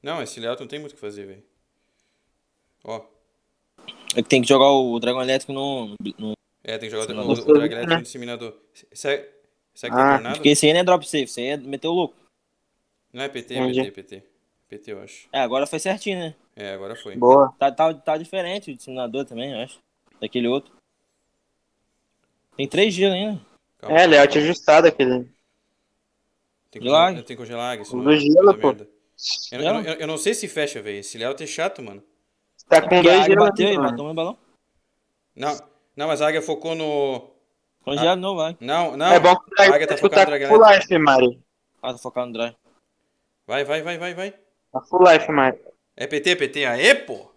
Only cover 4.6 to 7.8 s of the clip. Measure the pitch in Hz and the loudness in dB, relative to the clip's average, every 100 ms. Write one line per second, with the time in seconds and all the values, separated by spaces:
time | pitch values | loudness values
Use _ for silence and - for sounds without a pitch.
4.6 | 139 139 131 117 117 127 127 131 - 135 | 4 2 0 -4 -4 -6 -4 -4 -6 -10
5.6 | 139 135 110 104 101 - 107 107 _ _ | -8 -8 -12 -14 -16 -12 -12 -14 _ _
6.6 | - 110 110 110 113 110 104 - 147 151 | -14 -12 -10 -10 -8 -8 -4 -4 4 4
7.6 | - 117 | 4 -6